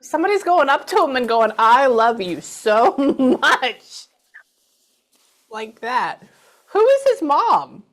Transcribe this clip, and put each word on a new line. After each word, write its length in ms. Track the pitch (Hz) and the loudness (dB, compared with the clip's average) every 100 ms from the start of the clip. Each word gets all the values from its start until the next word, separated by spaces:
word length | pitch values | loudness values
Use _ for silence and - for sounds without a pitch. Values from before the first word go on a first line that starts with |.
Somebody's 420 | - 311 349 403 | -8 -4 -2 -2
going 240 | 359 359 277 | 0 0 2
up 160 | 285 - | 0 -2
to 160 | 370 | -2
him 120 | 320 254 | 0 -2
and 120 | 240 | -2
going, 240 | 233 220 220 | 0 0 2
I 280 | 220 240 269 | 2 4 4
love 340 | 233 226 233 | 2 0 0
you 200 | 185 156 | -6 -8
so 560 | - - - 214 247 - | -12 -8 0 2 2 0
<laughs> 440 | 277 - 254 - | -2 0 0 0
much. 640 | 285 - 254 220 - - - _ _ - _ _ _ _ _ _ _ _ _ _ _ | 0 0 -2 -8 -18 -20 -20 _ _ -20 _ _ _ _ _ _ _ _ _ _ _
Like 300 | 220 220 226 | -14 -14 -12
that. 420 | 233 254 180 - 208 _ _ _ _ | -4 -4 -4 -8 -16 _ _ _ _
Who 180 | 392 440 | 0 4
is 160 | 539 539 | 4 2
his 100 | 466 | -2
mom? 640 | 311 285 466 185 139 160 - | 0 0 2 0 -2 -18 -20